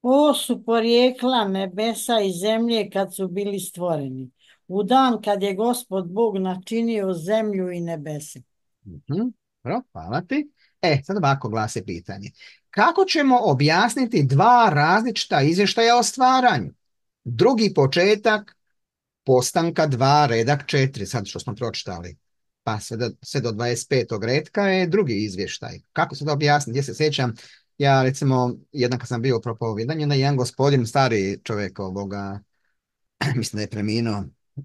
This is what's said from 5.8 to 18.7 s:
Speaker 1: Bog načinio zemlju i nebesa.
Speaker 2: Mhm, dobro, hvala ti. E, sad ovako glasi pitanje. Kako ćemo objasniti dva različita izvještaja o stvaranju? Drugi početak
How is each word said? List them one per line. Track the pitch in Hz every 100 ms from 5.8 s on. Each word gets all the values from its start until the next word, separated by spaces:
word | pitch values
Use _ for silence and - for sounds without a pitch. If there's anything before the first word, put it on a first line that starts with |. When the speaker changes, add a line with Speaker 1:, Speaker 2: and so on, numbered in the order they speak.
| - 190 170
Speaker 1:
Bog | 190 226 190
načinio | 185 185 - 226 233 220 190
zemlju | 170 165 214 214 196 180
i | 175
nebesa. | 170 165 147 151 151 131 _ _ _ _ 104
Speaker 2:
Mhm, | 80 - 160 247 - _ _
dobro, | 123 226 -
hvala | - 80 135
ti. | 180 277 294 _ _ _
E, | 180 143
sad | - 202
ovako | 143 139 113
glasi | 110 110 113
pitanje. | 104 85 87 98 98 _ - _ _
Kako | - 226 339
ćemo | 370 330 277 247
objasniti | 202 131 147 165 226 254 247 -
dva | 135 139 214 247 226
različita | 147 156 202 240 208 - 160
izvještaja | 143 175 196 - 226 240
o |
stvaranju? | 240 - 254 262 247 151 80 _ _ _ _ _
Drugi | 127 113 214 233 208
početak | - 135 254 202 208 220 214 - _ _